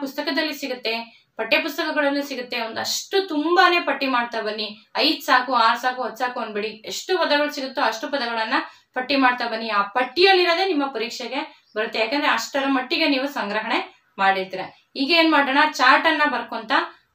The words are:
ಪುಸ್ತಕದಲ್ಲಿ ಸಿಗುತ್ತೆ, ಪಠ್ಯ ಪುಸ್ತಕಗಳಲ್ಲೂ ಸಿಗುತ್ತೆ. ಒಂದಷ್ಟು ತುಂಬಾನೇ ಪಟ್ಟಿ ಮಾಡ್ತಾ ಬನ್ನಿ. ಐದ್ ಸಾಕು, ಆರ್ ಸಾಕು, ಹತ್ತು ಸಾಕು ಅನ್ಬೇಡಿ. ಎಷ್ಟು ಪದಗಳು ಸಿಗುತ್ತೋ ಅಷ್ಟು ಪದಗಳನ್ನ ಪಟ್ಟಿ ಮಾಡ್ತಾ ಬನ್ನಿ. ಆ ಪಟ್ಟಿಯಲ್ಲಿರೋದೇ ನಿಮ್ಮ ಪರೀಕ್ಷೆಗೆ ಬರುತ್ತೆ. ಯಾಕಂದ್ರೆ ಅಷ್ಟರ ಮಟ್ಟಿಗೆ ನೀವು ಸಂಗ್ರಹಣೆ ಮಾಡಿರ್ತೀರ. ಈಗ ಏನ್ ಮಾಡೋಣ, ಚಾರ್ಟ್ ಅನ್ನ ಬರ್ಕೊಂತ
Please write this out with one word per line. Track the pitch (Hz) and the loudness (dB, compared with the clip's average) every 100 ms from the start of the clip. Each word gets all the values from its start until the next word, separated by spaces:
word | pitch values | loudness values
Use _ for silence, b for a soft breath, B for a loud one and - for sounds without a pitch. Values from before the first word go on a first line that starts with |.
ಪುಸ್ತಕದಲ್ಲಿ | 277 - 302 320 311 | 0 -6 -4 -2 -2
ಸಿಗುತ್ತೆ, | 285 269 254 226 226 233 - _ - | -4 -8 -6 -6 -6 -8 -16 _ -8
ಪಠ್ಯ | 220 311 | 0 0
ಪುಸ್ತಕಗಳಲ್ಲೂ | 311 - 320 294 285 285 | 0 -4 -4 0 0 0
ಸಿಗುತ್ತೆ. | 277 247 247 240 | -4 -8 -8 -6
ಒಂದಷ್ಟು | 226 226 - - - 392 381 | -6 -6 -6 -6 -2 -2 0
ತುಂಬಾನೇ | 302 311 370 370 349 | -2 0 4 6 4
ಪಟ್ಟಿ | 294 269 269 | 0 -2 0
ಮಾಡ್ತಾ | 247 233 226 | -2 -2 -4
ಬನ್ನಿ. | 214 214 214 214 b 202 | -4 -4 -8 -10 b -2
ಐದ್ | 285 302 | 0 0
ಸಾಕು, | - 262 277 | 2 2 4
ಆರ್ | 247 226 - | 2 4 2
ಸಾಕು, | 254 247 | -2 -2
ಹತ್ತು | 233 - | -6 -4
ಸಾಕು | 254 247 | -6 -4
ಅನ್ಬೇಡಿ. | 220 208 214 | -6 -4 -6
ಎಷ್ಟು | - - 185 - 359 | -8 -10 -10 -2 0
ಪದಗಳು | 302 294 294 | 2 2 0
ಸಿಗುತ್ತೋ | 285 262 294 | -2 -8 -2
ಅಷ್ಟು | 233 220 294 | -2 -2 -4
ಪದಗಳನ್ನ | 277 240 226 220 285 320 B B | -4 -4 -4 -2 -2 -4 B B
ಪಟ್ಟಿ | - 247 277 | -8 -2 4
ಮಾಡ್ತಾ | 254 247 233 | 4 2 -2
ಬನ್ನಿ. | 220 233 | -4 -2
ಆ | 208 | -2
ಪಟ್ಟಿಯಲ್ಲಿರೋದೇ | 208 254 262 - 381 381 349 339 392 | 0 -2 -2 4 6 6 4 2 2
ನಿಮ್ಮ | 311 269 | 0 -2
ಪರೀಕ್ಷೆಗೆ | 226 226 - 233 262 320 - _ 208 | -4 -6 -8 -8 -8 -8 -12 _ -6
ಬರುತ್ತೆ. | 226 233 | -4 -2
ಯಾಕಂದ್ರೆ | 220 294 294 | -2 0 0
ಅಷ್ಟರ | 226 - 277 277 | 0 -2 -2 0
ಮಟ್ಟಿಗೆ | 269 247 330 311 | 0 0 0 2
ನೀವು | 269 277 | 2 0
ಸಂಗ್ರಹಣೆ | 247 202 208 226 254 - - _ - | -4 -4 -2 -2 -4 -4 -14 _ 0
ಮಾಡಿರ್ತೀರ. | 196 190 190 185 180 b b - | 2 2 -2 -6 -10 b b -4
ಈಗ | 269 | 2
ಏನ್ | 339 320 | 4 6
ಮಾಡೋಣ, | 294 262 277 302 | 4 4 4 2
ಚಾರ್ಟ್ | 285 254 294 320 | 4 4 6 4
ಅನ್ನ | 302 294 | 2 0
ಬರ್ಕೊಂತ | 247 - 226 220 294 349 B B | 0 -6 -10 -2 0 -2 B B